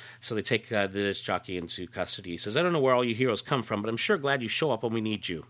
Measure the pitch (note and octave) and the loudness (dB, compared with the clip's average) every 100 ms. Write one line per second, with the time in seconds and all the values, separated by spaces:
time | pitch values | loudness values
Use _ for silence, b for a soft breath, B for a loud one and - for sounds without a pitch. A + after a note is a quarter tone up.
0 | B B - A2 - A2+ - G#2+ G2 G2 | B B 0 2 2 0 0 0 0 0
1 | G2+ F#2+ - F2+ - F2+ E2+ - F2+ G2 | 0 0 -2 -4 -4 -6 -4 -4 -4 -4
2 | F2 - F#2+ E2+ G#2 B2+ F3+ E3+ C3 B2 | 0 0 -2 -4 0 2 2 2 4 4
3 | B2 A2 C3 G2+ - C#3 - G#2 G#2+ A2+ | 2 2 2 2 2 -2 0 -4 -2 0
4 | - G3 C#3 C#3 A2+ - D#3 A2+ A#2+ A2+ | 2 2 2 0 0 2 2 0 0 0
5 | A2 G#2 - E2 | -2 -2 -4 -8